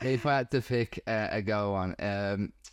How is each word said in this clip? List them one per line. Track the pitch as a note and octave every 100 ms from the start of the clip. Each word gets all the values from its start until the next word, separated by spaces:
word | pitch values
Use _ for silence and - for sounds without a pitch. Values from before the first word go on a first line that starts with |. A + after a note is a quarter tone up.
if | B2+ C3 D3
I | C#3
had | B2
to | C3+
pick | - A#2+ A2+ - -
a, | A2 G#2+
a | G#2+
girl | G2+ G#2 G2+
one, | G2 F#2 -
um, | G2+ G2+ G2+ G2+ G2+ - -